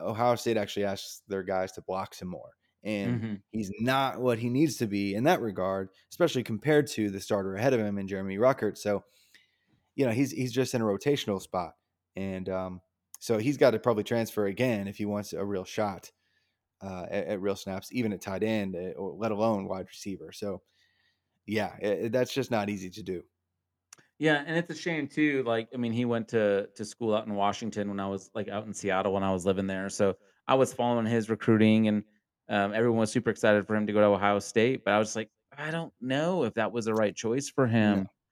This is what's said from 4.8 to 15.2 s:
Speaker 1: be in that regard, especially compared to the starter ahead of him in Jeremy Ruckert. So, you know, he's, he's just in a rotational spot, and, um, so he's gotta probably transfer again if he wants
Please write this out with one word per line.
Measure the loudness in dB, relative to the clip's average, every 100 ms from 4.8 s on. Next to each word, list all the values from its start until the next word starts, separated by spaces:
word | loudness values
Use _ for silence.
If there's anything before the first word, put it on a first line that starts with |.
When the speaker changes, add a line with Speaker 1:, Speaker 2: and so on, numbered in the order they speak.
| -2
Speaker 1:
be | -2 -2
in | 0
that | 2 2
regard, | 0 -2 -2 -2 -4 _ _
especially | 0 2 2
compared | -2 -2 4 4 4
to | 0 -2
the | -2
starter | -2 0 0
ahead | 0 2
of | 2
him | 2 -2
in | -4
Jeremy | -4 -4 2
Ruckert. | 4 4 0 -2
So, | -2 -2 -4 _ _ _ _ _ _ _ _ -2
you | 0
know, |
he's, | 2 0
he's | -2 -4
just | -2 0
in | 0
a |
rotational | 0 0 0 0 0 -4
spot, | -4 -6 -6 -10 _ _ _ -10
and, | -6 -6 -4
um, | -4 -6 -10 -16 _ _ -12
so | -2 -2
he's | 0 4
gotta | 4 6
probably | 2 2
transfer | 0 -2 -2 -2 -2
again | 0 0 0 -4
if | -6
he |
wants | -4 -4